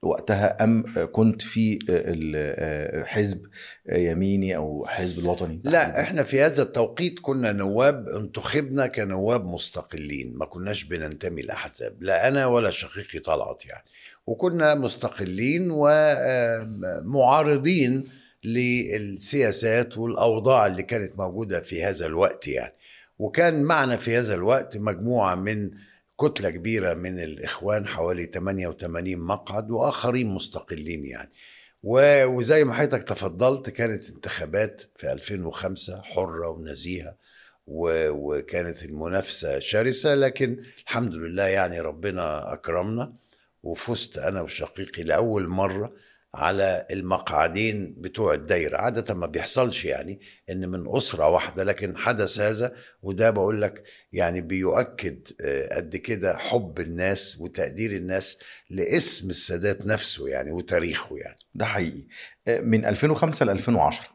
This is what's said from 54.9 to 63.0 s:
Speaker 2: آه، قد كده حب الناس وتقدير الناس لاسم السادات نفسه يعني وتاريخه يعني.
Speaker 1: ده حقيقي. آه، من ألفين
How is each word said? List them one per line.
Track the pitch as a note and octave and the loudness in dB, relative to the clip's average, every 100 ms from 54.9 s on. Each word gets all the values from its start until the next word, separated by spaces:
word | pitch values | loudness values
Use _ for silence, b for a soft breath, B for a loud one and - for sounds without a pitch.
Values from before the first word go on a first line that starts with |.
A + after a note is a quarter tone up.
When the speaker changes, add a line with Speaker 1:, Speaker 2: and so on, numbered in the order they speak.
| - F#2+ C2 - - | -4 -8 -8 -16 -8
Speaker 2:
آه، | C#2+ C#2 C2+ - | -4 -2 -2 -4
قد | E2+ E2 | -6 -8
كده | - G#2+ F#2 E2+ | -6 -2 -2 -2
حب | - B2 F#2+ D2+ | 0 -2 -2 -8
الناس | E2 E2+ F#2 G2 - - | -6 -2 0 2 0 -2
وتقدير | E2 - - D2+ A2+ | -10 -4 -4 -2 -4
الناس | G2+ F2+ F#2+ F#2+ - B B B | -4 -4 -2 -2 -4 B B B
لاسم | F#2+ F2 F3 - - F#2+ | -4 0 4 4 2 2
السادات | F2 - F2 G2+ G2 F#2+ | 2 2 2 0 -2 0
نفسه | G#2+ - - C#2 | 0 0 -2 -2
يعني | C2 C#2 | -4 -4
وتاريخه | E2+ E2+ F2 E2+ D#2 - D2+ | -6 0 0 0 -4 -8 -12
يعني. | - - _ | -12 -16 _
Speaker 1:
ده | - | -6
حقيقي. | A2 G#2 E2+ C#2+ - B B B - | -2 0 -2 -6 -16 B B B -2
آه، | A#2 | 0
من | A#2 A2 | 4 4
ألفين | - - | 4 2